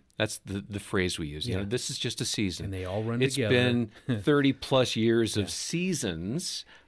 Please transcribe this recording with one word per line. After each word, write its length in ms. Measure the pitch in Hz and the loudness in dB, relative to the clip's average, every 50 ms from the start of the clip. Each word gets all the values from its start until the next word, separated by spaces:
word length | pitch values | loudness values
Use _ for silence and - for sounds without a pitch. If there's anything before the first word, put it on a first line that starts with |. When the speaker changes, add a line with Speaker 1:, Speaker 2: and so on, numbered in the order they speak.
| - _ _ - | -18 _ _ -2
Speaker 1:
That's 200 | 107 110 - - - | -2 -2 -2 -6 -8
the, 180 | 95 95 101 98 - | -8 -8 -8 -6 -8
the 100 | 101 101 | -8 -8
phrase 380 | - - - 98 92 90 - - | -6 -2 0 0 2 0 0 -4
we 80 | 82 73 | -6 -6
use. 180 | 73 76 - 120 | -6 -6 -4 -4
You 80 | 92 | -2
Speaker 2:
Yeah. 40 | 95 | -2
Speaker 1:
know, 40 | 101 | -2
"This 240 | 101 113 123 - - | -2 -4 -4 -4 -6
is 80 | 135 - | -6 -4
just 240 | - 120 - - | -4 -4 -4 -4
a 40 | 120 | -4
season." 400 | - - - 107 92 85 - 104 | -2 -2 0 0 0 -2 -4 -6
Speaker 2:
And 80 | 101 95 | -6 -6
they 120 | 92 92 | -6 -6
all 160 | 90 95 107 | -4 -4 -2
run 220 | 110 117 117 120 131 | -2 -2 0 0 0
Speaker 1:
It's 120 | 139 131 | 0 0
Speaker 2:
together. 200 | 135 120 104 123 | 0 2 4 4
Speaker 1:
been 360 | 123 123 123 120 120 120 110 - - - - | 4 4 4 4 2 0 -2 -6 -8 -4 -4
Speaker 2:
<laughs> 140 | 123 104 | -4 0
Speaker 1:
thirty 320 | 98 156 147 143 139 139 131 | 2 4 4 6 6 4 2
plus 420 | - - - 139 131 123 - - | 0 0 2 4 4 4 4 2
years 400 | 117 110 117 113 117 113 101 - | 2 4 4 4 4 4 2 2
of 100 | 110 98 | 0 0
Speaker 2:
Yeah. 40 | 82 | -2
Speaker 1:
seasons. 1120 | - - - - - 170 180 190 175 - - 98 82 80 85 98 123 175 - - - - - - - - _ | -4 -6 -4 -4 -2 -2 0 0 -2 -2 -2 -2 -4 -4 -4 -4 -4 -4 -4 -6 -8 -8 -10 -14 -20 -20 _